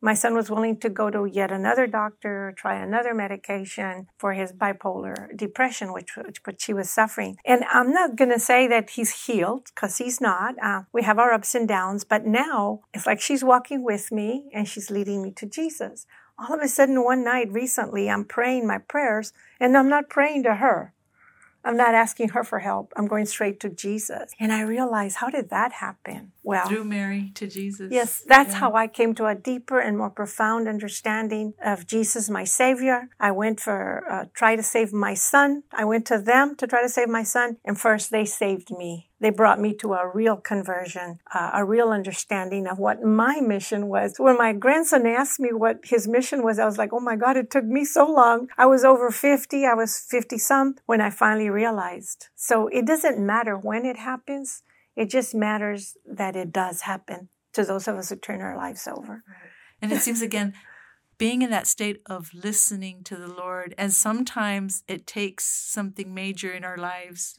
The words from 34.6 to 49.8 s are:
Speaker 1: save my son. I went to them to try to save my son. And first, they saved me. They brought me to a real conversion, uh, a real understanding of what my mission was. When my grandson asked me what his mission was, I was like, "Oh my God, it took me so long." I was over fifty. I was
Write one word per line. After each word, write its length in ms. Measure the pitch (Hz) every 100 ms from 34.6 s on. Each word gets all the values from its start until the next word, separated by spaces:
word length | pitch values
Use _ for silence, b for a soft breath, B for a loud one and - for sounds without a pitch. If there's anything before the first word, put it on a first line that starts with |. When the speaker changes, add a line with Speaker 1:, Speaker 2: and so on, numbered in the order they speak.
Speaker 1:
save 300 | 214 233 220
my 220 | 202 202
son. 500 | 202 - 277 285 285 -
I 120 | -
went 220 | 214 226 226
to 120 | 220
them 360 | 202 254 285 285
to 120 | 247
try 140 | 240
to 60 | 240
save 200 | 247 240
my 160 | 226
son. 320 | 220 247 240 233
And 160 | - 202
first, 320 | 233 214 -
they 120 | 220 208
saved 440 | - 202 190 180
me. 380 | 180 175 170 - -
They 120 | 220
brought 280 | 208 214 202
me 160 | 208 208
to 180 | 214
a 120 | 185 180
real 300 | 185 220 208
conversion, 840 | - 202 190 180 180 180 175 170 -
uh, 160 | 185 170
a 100 | -
real 240 | 196 226 233
understanding 800 | 214 190 175 - 202 185 196 185
of 100 | 190
what 240 | 202 220
my 380 | 226 214 240 302
mission 480 | 240 196 - 208 202
was. 280 | 196 202 196
When 180 | 262 247
my 160 | 233
grandson 540 | 208 240 302 320 285 233
asked 340 | 233 277 -
me 120 | 247
what 260 | 226 226 226
his 220 | - 240 202
mission 360 | 240 254 285
was, 160 | 226 214
I 80 | 220
was 100 | 208
like, 160 | 214
"Oh 80 | 233
my 160 | 240 220
God, 220 | 240 262
it 120 | 247
took 140 | 277
me 220 | 220 262 294
so 180 | 320
long." 460 | 294 302 240 233 247 -
I 80 | 254
was 180 | 262
over 260 | 262 262 240
fifty. 540 | 220 285 277 - 277
I 80 | 269
was 260 | 226